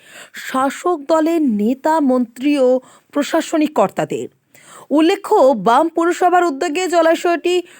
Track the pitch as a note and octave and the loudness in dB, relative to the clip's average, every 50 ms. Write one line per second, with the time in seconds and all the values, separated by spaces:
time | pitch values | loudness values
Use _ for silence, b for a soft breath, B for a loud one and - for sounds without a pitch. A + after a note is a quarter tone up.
0 | B B B B B B B - - - - C4 C4+ C#4 - - - F4+ F4+ D4 | B B B B B B B -16 -12 -6 -4 -2 -2 -2 -4 -4 -4 -4 -4 -4
1 | C#4 E4 D#4+ D#4+ D#4 E4 E4+ E4 D4+ B3+ G#3 G3+ G#3 A3+ C4+ - - D#4 D#4+ E4 | -2 0 0 0 2 0 0 0 0 0 0 0 0 -2 -2 -2 -2 0 0 2
2 | D4 B3+ B3+ B3+ B3 - - - C4 D4 D4 C#4 B3+ B3 B3+ B3+ b b b b | 2 2 0 0 -2 -4 -6 -4 -2 -2 0 2 2 2 2 0 b b b b
3 | b b - C#4+ C#4 - - D#4+ - - F4 D#4 D4+ D4+ - B3 G3 F3+ - - | b b -4 -4 -4 -2 -2 -4 -2 -2 -2 -2 -2 0 0 0 0 0 0 -4
4 | D#3 C#3 D#3+ A2+ B2 - _ _ _ B B B B B B B B B C4 D#4 | -4 -4 -4 -8 -8 -10 _ _ _ B B B B B B B B B 0 2
5 | D#4+ E4+ G4 G4 - - G#4+ F#4+ C4 C4 C#4 G#3 F3 A3+ A#3 D4 E4 E4 - E4+ | 2 2 0 -2 -2 0 2 4 4 4 2 2 2 2 2 2 2 0 -2 -2
6 | E4+ F4 E4 - F#4 F4 F4 F4+ F4 E4+ C4+ C4+ F4 F4+ C#4+ F4+ F#4 D#4+ F4 E4+ | -2 -2 0 0 0 2 2 2 0 0 -2 -4 -6 -4 -4 -4 -4 -2 0 2
7 | D#4+ D#4+ E4+ E4 - F4 E4+ D4 - F4 F4+ F4+ F4 B B | 2 2 0 0 0 -2 -2 -2 -2 -2 -2 -2 -4 B B